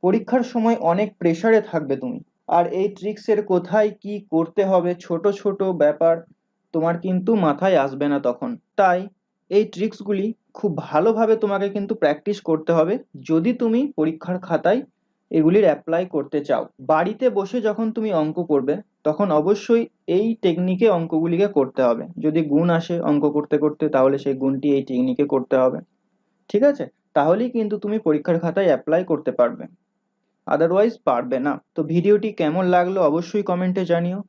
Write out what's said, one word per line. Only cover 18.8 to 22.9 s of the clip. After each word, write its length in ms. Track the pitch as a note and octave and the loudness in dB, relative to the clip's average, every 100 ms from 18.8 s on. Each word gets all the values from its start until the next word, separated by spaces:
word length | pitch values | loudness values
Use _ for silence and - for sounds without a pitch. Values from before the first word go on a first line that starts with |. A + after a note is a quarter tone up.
| - _ D3 | -6 _ -4
তখন 200 | D3+ G3+ D3+ | 0 0 2
অবশ্যই 440 | D#3+ G3+ - A#3 A3+ _ - F3+ | 2 0 2 0 0 _ -2 0
এই 100 | A3+ A3+ | 0 0
টেকনিকে 440 | F#3 E3 F3+ F#3 A3+ F3+ | 0 0 -2 2 2 2
অঙ্কগুলিকে 500 | E3 D#3+ E3+ E3+ G3+ G3+ | 0 -2 0 0 0 0
করতে 240 | C3 - B2+ | -2 0 0
হবে। 160 | A#2 D3 - C#3+ | 0 -4 -4 -2
যদি 160 | D#3 D#3 | 0 0
গুণ 160 | C#3+ E3+ E3 | 2 2 0
আসে 180 | E3 | 0